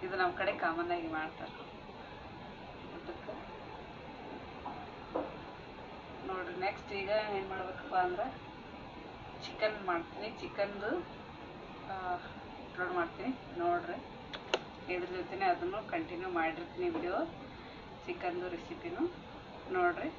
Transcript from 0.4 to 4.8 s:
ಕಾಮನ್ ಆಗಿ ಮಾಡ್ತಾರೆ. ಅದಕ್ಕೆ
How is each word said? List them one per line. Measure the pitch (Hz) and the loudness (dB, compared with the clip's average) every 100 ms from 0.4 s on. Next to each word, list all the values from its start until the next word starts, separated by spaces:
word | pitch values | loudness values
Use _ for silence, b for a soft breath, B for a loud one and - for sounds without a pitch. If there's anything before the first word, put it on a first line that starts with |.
| 190 - | 2 4
ಕಾಮನ್ | 175 165 175 | 4 4 4
ಆಗಿ | 175 165 | 2 2
ಮಾಡ್ತಾರೆ. | 156 156 - - - - - - - - - - - - - - - - 339 | 0 0 -2 -8 -6 -10 -10 -10 -10 -10 -8 -10 -10 -10 -10 -10 -10 -8 -8
ಅದಕ್ಕೆ | 339 359 - - 349 - 427 427 - - - - - - - - - - | -6 -6 -6 -6 -6 -8 -8 -8 -10 -10 -10 -8 -8 -8 -8 -8 -6 -6